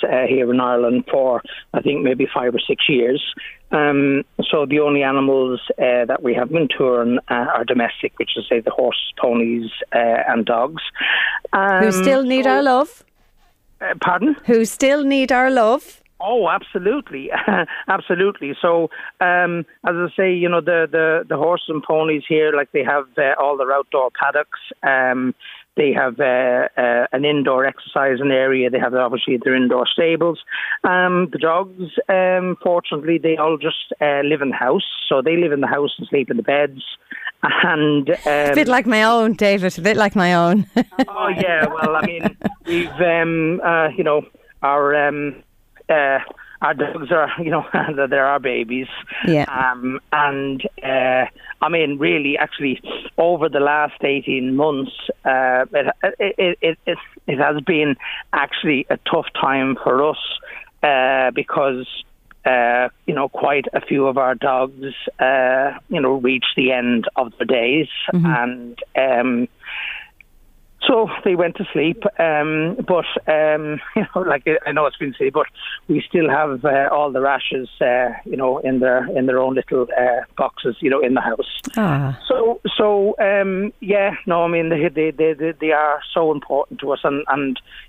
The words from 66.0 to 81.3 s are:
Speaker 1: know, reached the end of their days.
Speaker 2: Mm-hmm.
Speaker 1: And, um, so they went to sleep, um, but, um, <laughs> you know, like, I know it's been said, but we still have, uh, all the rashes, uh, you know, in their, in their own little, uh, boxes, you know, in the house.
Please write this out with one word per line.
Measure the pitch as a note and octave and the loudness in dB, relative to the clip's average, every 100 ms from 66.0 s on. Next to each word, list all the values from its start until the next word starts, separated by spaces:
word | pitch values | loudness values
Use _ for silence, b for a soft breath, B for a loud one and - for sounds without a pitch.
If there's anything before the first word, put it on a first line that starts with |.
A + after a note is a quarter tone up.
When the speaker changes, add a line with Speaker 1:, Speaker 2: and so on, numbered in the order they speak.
Speaker 1:
know, | C3+ | 0
reached | C3+ B2 C3 - - | 0 0 0 -2 0
the | B2+ | 0
end | B2+ A#2+ A#2+ G#2+ - | 2 2 0 0 -2
of | B2 - | -4 -4
their | A#2 | 0
days. | B2+ A#2 C#3+ D3 - - | 0 2 0 -2 -6 -2
Speaker 2:
Mm-hmm. | F3+ E3 | 0 2
Speaker 1:
And, | B2+ A#2+ B2 A#2+ A#2+ - - | 2 0 -4 -12 -14 -6 0
um, | C3 B2 B2 A#2+ B2 - B B B B B _ _ - - _ _ - - | 2 2 2 0 -2 -6 B B B B B _ _ -20 -20 _ _ -6 0
so | A#3+ G#3+ - | 2 0 -2
they | G#3+ | -2
went | F3+ E3+ - | 0 0 -2
to | F#3+ | -6
sleep, | D#3+ D3+ - G#3 - | -2 -2 -2 -4 0
um, | E3 D3+ D3+ D#3 D#3 B3 - | 0 0 0 -2 -2 -4 -2
but, | F3 D#3 - - | -2 -2 -4 0
um, | D#3 D#3 D3+ D3+ D3+ - | 2 2 0 -2 -8 -6
<laughs> | - | -4
you | G#3 | -2
know, | - | -2
like, | F#3 C#3+ C#3+ D#3 | -2 -2 0 -2
I | - | -2
know | D3+ D3 | 0 -2
it's | - | -2
been | D3 B2 | -8 -2
said, | C3+ | -2
but | C#3+ C#3 B B B - | 0 -2 B B B -2
we | D3 - | -2 0
still | F3+ D#3 | 0 2
have, | C#3 D#3 C3 | 2 0 -2
uh, | D3 C3+ C#3 | 0 2 2
all | D3 D3 | 0 0
the | C3 | 0
rashes, | C3+ C#3 - C#3 B2 - | 0 0 -2 -6 -8 -2
uh, | C#3 B2 B2 A#2+ | 2 2 0 -2
you | - D3 | -8 -2
know, | C3 C3+ | 0 0
in | C3 C3 | 0 2
their, | B2+ B2+ B2+ - | 2 2 0 0
in | C3 | 0
their | B2+ | 2
own | C3 | 2
little, | C3+ - C3+ B2 - | 0 -2 -2 0 2
uh, | B2 A#2+ - - | 2 0 -4 -4
boxes, | C#3 - - A2+ | -4 -2 -6 -2
you | C#3 | 0
know, | C3+ | 2
in | C3 | 2
the | B2+ | 0
house. | - | 0